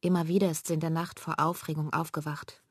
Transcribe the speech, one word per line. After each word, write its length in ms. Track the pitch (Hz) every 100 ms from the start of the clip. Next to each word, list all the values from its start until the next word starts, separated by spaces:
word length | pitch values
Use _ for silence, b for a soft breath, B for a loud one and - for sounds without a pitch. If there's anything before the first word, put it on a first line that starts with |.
Immer 260 | 180 180 160
wieder 240 | 180 190
ist 180 | 160 -
sie 40 |
in 80 | 160
der 80 | 165
Nacht 320 | 165 175 -
vor 180 | - -
Aufregung 540 | 156 175 - 156 151
aufgewacht. 720 | - 165 - 151 151 - - _